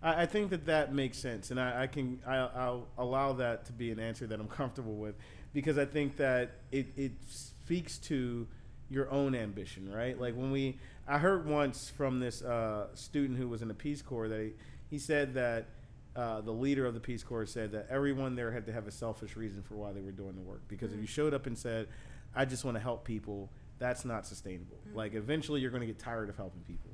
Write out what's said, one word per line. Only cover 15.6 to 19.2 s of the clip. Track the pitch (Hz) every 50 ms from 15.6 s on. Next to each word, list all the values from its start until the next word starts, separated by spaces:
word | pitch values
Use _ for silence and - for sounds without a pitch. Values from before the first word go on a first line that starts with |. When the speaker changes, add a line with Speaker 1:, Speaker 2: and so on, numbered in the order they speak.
| 113 - - - - - - - - - -
Speaker 1:
uh, | 120 123 117 110 110
the | 104 110 113
leader | 113 127 139 143 135 131
of | 123 117
the | 117
Peace | 113 - 123 113 -
Corps | - 123 113 110
said | 104 - 117 110 110 101
that | 107 101 -
everyone | 127 135 139 143 139 131 135 131 127
there | 123 120 113 113
had | 123 104
to | 104 110
have | 120 107
a | 104
selfish | 107 - - 113 107 -